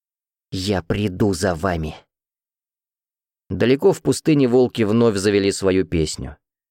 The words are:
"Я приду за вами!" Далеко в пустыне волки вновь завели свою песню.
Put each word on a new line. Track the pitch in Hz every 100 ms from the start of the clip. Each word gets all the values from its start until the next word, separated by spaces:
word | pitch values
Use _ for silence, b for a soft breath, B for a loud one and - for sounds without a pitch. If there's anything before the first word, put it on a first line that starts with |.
| _ _ _ _ _
"Я | 92 95 92
приду | - 95 104 90 107
за | 87 98
вами!" | 82 92 85 78 - _ _ _ _ _ _ _ _ _ _ _ _ _ _ -
Далеко | 90 113 139 196
в | -
пустыне | 143 127 - 147 127
волки | 127 123 -
вновь | 104 113 117 98
завели | 104 101 98
свою | - 95 95
песню. | 87 82 78 - 67 - _ _ _